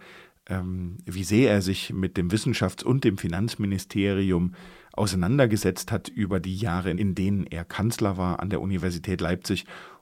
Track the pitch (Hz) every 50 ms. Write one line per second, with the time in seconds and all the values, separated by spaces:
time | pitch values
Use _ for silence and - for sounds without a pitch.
0 | - - - - - - _ _ _ - 95 92 90 92 92 92 90 87 87 -
1 | - - 90 98 92 90 104 117 135 107 104 101 90 95 95 - - - 95 95
2 | 95 90 - 95 87 87 104 107 - 131 110 - 104 92 - - - 120 127 139
3 | - 113 98 - - 85 85 90 110 117 - - 104 98 98 92 - - - 104
4 | 98 101 98 98 98 95 90 85 87 90 - - - - - - - - - -
5 | 107 92 95 92 85 95 135 143 127 110 110 101 - 90 87 - - - 113 92
6 | - - - 107 101 90 98 90 80 92 95 98 117 - 87 92 87 95 87 90
7 | 104 98 85 98 92 98 101 95 - - 82 82 87 - - - 95 117 - -
8 | 110 98 92 92 92 92 - - 90 98 98 64 - 95 98 87 85 92 87 82
9 | - 95 92 85 87 82 90 90 - - 98 - - - - - - - - -